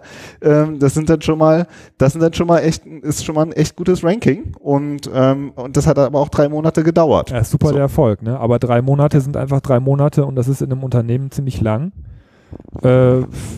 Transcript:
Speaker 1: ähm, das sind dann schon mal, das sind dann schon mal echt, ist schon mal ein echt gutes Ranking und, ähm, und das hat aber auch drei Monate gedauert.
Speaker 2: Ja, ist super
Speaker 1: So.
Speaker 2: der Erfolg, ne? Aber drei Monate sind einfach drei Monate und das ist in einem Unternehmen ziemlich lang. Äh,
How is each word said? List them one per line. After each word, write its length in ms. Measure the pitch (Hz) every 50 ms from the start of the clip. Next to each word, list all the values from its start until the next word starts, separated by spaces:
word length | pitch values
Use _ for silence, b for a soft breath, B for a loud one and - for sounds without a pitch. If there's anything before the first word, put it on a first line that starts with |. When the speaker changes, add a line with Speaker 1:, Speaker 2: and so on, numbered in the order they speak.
| B B B B B B B B
Speaker 1:
ähm, 380 | - 156 147 151 151 156 156 143
das 140 | 139 139 135
sind 160 | 156 156 151
dann 120 | 165 156
schon 180 | - - 160 156
mal, 280 | 156 156 156 160 175 B B B B B B -
das 160 | 131 139 -
sind 80 | 165
dann 100 | 160 165
schon 160 | 165 - 175 170
mal 120 | 170 165
echt, 260 | 127 160 160 - -
ist 400 | - 156 160 - 147 147 - -
schon 100 | - 160
mal 120 | 151 156 165
ein 40 |
echt 240 | - - 156 - -
gutes 260 | - 175 180 180 165
Ranking 540 | - 165 170 127 - 147 135 190 - - - -
und, 480 | - 143 143 143 143 147 143 143 - - -
ähm, 380 | 131 131 131 135 139 143 139 -
und 200 | - 123 131 131
das 120 | 151 143 156
hat 120 | 143 -
aber 200 | 139 120 143 143
auch 100 | 143 147
drei 180 | - - 147 143
Monate 360 | 151 151 156 160 - - 156
gedauert. 480 | 160 165 170 165 156 113 87 - -
Speaker 2:
Ja, 80 | 127 120
ist 120 | 110 -
super 180 | - 143 - 156
Speaker 1:
So. 40 | 143
Speaker 2:
der 80 | 143
Erfolg, 400 | 139 139 - - 151 117 104 95
ne? 180 | 110 110 123 135
Aber 200 | 113 117 120 120
drei 220 | 127 120 120 120
Monate 380 | 123 131 139 143 143 151 - 151
sind 160 | 131 135 143
einfach 240 | - 131 135 139 135
drei 220 | - - 131 120
Monate 440 | 127 135 139 139 143 147 - - 143
und 120 | 139 135 131
das 100 | 120 131
ist 140 | 139 131
in 100 | - 139
einem 120 | 131 131 135
Unternehmen 480 | 131 123 123 117 117 117 127 135 135
ziemlich 280 | - - 139 131 123 -
lang. 320 | - 110 107 110 147 185 B B B B B B B B B B B B B B B - - -
Äh, 420 | - 131 127 127 131 123 127 127 131 - 127 131 B B B